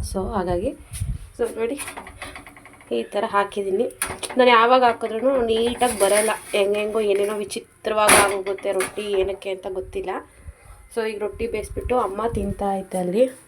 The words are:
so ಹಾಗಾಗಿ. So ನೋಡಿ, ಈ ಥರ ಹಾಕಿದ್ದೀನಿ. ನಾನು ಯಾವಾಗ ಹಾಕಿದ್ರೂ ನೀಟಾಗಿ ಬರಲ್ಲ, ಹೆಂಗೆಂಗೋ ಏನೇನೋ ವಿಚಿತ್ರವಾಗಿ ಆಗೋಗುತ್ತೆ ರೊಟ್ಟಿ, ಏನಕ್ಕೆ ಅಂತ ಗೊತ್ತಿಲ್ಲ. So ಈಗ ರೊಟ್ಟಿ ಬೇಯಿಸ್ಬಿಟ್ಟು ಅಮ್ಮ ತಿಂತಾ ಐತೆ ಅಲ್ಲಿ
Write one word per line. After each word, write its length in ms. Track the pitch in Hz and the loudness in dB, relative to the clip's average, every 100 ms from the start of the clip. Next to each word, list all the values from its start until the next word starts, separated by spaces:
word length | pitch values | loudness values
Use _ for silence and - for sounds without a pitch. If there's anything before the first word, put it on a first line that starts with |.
| - | -6
so 100 | 190 196 220 | -6 -4 -4
ಹಾಗಾಗಿ. 360 | 180 175 233 294 - - - - - - | -2 -2 -2 -6 -14 -8 -6 -8 -10 -6
So 80 | 233 - | -6 -2
ನೋಡಿ, 180 | 233 285 - - - - - - - - - - - 233 | -4 -4 -10 -14 -16 -16 -16 -16 -20 -20 -20 -20 -6 -6
ಈ 20 | 214 202 | -4 -4
ಥರ 80 | 220 202 | 0 0
ಹಾಕಿದ್ದೀನಿ. 520 | 202 - 196 190 247 - - - - - | 0 -2 -2 0 -2 -4 -8 -8 -4 4
ನಾನು 120 | 247 233 | 8 8
ಯಾವಾಗ 260 | 233 262 247 | 8 6 6
ಹಾಕಿದ್ರೂ 440 | 226 226 220 254 269 233 | 2 -4 0 0 2 2
ನೀಟಾಗಿ 480 | 226 233 240 247 214 196 | 2 0 2 0 2 4
ಬರಲ್ಲ, 260 | 208 214 208 - 214 | 4 2 -2 -2 0
ಹೆಂಗೆಂಗೋ 440 | 196 208 214 214 208 | 2 0 0 0 2
ಏನೇನೋ 240 | 196 202 208 202 | 2 0 -2 -6
ವಿಚಿತ್ರವಾಗಿ 720 | 226 - _ 214 214 208 208 202 | -8 -12 _ -2 2 4 6 4
ಆಗೋಗುತ್ತೆ 460 | 196 190 196 202 190 | 0 -4 -4 -2 -2
ರೊಟ್ಟಿ, 260 | 185 - 208 196 | -4 -6 -2 0
ಏನಕ್ಕೆ 280 | 190 196 196 190 | 0 -4 -8 -8
ಅಂತ 120 | 196 185 | -6 -8
ಗೊತ್ತಿಲ್ಲ. 320 | 185 196 185 233 - - - - - - - | -6 -6 -4 -6 -10 -20 -20 -20 -20 -20 -8
So 60 | - 220 | -4 -4
ಈಗ 80 | 208 208 | -2 -6
ರೊಟ್ಟಿ 220 | - 226 214 | -4 -4 -4
ಬೇಯಿಸ್ಬಿಟ್ಟು 420 | 196 - - 247 202 | -6 -8 0 0 0
ಅಮ್ಮ 140 | 196 233 226 | 0 -2 0
ತಿಂತಾ 320 | 202 202 202 196 | -4 -2 -2 -2
ಐತೆ 200 | 190 185 180 | -4 -2 0
ಅಲ್ಲಿ 200 | 190 262 254 | 4 2 2